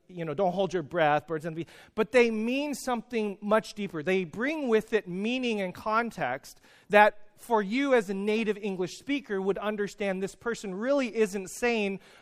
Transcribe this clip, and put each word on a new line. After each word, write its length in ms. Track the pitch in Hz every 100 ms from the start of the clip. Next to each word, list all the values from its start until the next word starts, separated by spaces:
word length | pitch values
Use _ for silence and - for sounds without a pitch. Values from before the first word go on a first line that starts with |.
| -
you 200 | 180 165
know, 80 |
don't 180 | 143 190
hold 220 | 180 185
your 80 | 180
breath, 440 | 139 170 156 147 -
birds 200 | 160 165
and 100 | 160
the 80 |
bee, 60 | 156 - -
but 180 | - 220
they 180 | 254 233
mean 440 | 220 226 262 294
something 640 | 269 - 240 - 226 214 190
much 320 | 208 214 -
deeper. 300 | - 202 160
They 220 | 147 190
bring 440 | 175 185 262 320 269
with 240 | 220 214
it 160 | 214 185
meaning 540 | 180 214 254 247 208
and 120 | 185
context 880 | - 220 220 233 202 135 131 - - - - -
that 260 | 208 208 - - -
for 240 | - 226
you 320 | 196 240 277
as 160 | 254 196
a 40 |
native 440 | 196 202 220 214 202
English 400 | 202 180 180 -
speaker 420 | - 277 - 196
would 160 | 190 190
understand 640 | 202 214 202 - 202 185
this 120 | 190
person 400 | - 240 226 208
really 420 | 185 240 285 247 208
isn't 320 | 214 196 185
saying 520 | - 240 226 202 196 - -